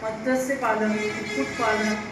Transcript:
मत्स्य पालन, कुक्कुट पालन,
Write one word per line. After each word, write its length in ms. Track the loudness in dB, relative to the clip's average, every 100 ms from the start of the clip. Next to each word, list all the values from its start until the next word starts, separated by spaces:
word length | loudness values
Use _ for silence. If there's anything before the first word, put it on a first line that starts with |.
मत्स्य 520 | -6 -2 0 2 0
पालन, 380 | 0 2 2 2
कुक्कुट 540 | 2 0 -4 -4 -2 -2 0
पालन, 340 | 2 2 2 0 -4